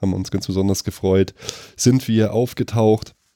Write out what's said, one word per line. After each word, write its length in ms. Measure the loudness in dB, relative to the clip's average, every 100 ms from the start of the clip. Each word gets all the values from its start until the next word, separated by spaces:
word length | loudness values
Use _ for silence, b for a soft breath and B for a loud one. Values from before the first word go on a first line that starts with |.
haben 100 | -2
wir 60 | -2
uns 140 | -4
ganz 160 | -4 -2
besonders 380 | 0 0 0
gefreut, 500 | -4 -2 2 4 2 B B B B -4
sind 320 | 0 0 2
wir 240 | 0 2
aufgetaucht. 800 | 0 -2 -4 -4 2 2 2 -2 -18 _